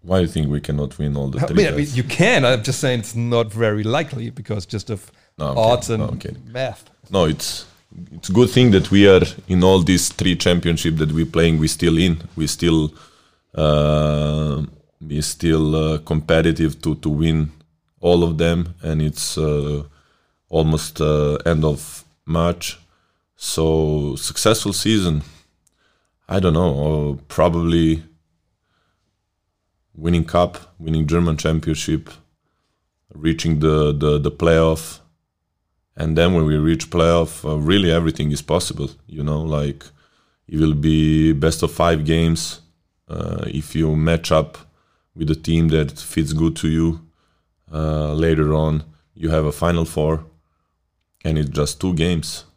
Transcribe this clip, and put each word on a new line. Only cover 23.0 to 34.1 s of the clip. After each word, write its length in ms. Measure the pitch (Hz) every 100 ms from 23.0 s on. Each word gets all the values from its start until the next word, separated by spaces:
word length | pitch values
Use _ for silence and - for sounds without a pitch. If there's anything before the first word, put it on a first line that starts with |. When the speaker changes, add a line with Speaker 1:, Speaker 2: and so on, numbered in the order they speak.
| _ _ _ _
Speaker 1:
So 800 | - - 80 80 78 78 73 67
successful 580 | - - 107 - 104
season, 480 | 95 104 110 90 76 73 - _ _ _ _ _ _ _ _ -
I 120 | 98
don't 120 | 92
know, 200 | 78 90
or 420 | 69 76 78 73 69 -
probably 760 | - 80 85 85 82 80 80 - _ _ _ _ _ _ _ _ _ _ _ _ _ _ _ _ _ _ 80
winning 280 | 80 87
cup, 340 | 78 87 87 - - _
winning 280 | 80 80 76
German 300 | 85 85 76
championship, 720 | 82 80 80 76 - 80 - - _ _ _ _ _ _ _ _ _
reaching 460 | 78 80 80 82 76
the, 320 | 78 78 76
the, 260 | 73 76